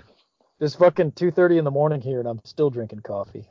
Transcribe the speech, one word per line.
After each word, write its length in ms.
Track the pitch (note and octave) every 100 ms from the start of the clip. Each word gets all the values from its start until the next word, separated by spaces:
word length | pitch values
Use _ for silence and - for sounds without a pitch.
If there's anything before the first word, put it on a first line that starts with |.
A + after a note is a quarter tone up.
| - _ _ _ _ _
It's 160 | D3+ -
fucking 360 | F3 F3 D#3+
two 180 | - F3+
thirty 280 | F#3 F3+ E3+
in 80 | D3
the 60 |
morning 280 | C#3 D3+ D3+
here, 200 | C3 B2+
and 80 | A#2
I'm 120 | A#2 -
still 240 | - D3
drinking 320 | A#2+ G#2+ G#2+
coffee. 440 | - G2+ G2 A2 G#2+